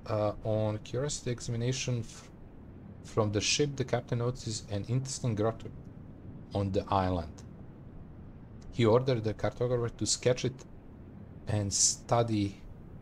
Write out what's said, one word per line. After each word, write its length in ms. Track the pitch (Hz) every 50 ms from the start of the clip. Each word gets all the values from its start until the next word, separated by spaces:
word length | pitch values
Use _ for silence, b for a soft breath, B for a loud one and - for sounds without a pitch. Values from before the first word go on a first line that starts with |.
| - -
Uh, 240 | 110 104 104 104 - - -
on 340 | 113 107 110 107 107 104 107
curiosity 520 | - - - 123 143 147 147 - - 127
examination 680 | 120 - - 127 117 113 117 127 131 - - 127 123 117
f-, 280 | 113 - - - - - - - - - - - - - - - - - - - -
from 280 | - - 117 107 104
the 80 | 101 101
ship, 360 | - - - - 147 143 135
the 80 | 127 123
captain 340 | - 117 120 - - 127 117
notices 460 | 117 123 120 - - 113 107 - - -
an 140 | 104 101 98 110
interesting 460 | 120 135 131 - - - - 120 107
grotto 340 | 101 104 113 113 - - - - - - - - - - - - - - - - - - - -
on 180 | 101 101 98
the 120 | 95 98 - -
island. 440 | 101 98 92 92 90 85 80 - - - - - - - - - - - - - - - - - - - - - - - - - - - - -
He 120 | - - 117
ordered 400 | 104 110 127 131 135 127 113 107
the 100 | 107 101
cartographer 600 | - - - - - 123 123 123 120 117 113 -
to 100 | - 107
sketch 380 | - - - - 123 127 - -
it 200 | 123 - - - - - - - - - - - - - - - - - - - -
and 240 | 104 104 101 101
study, 880 | - - - - - - - - 123 117 117 113 110 104 101 101 - - - - - - - - - -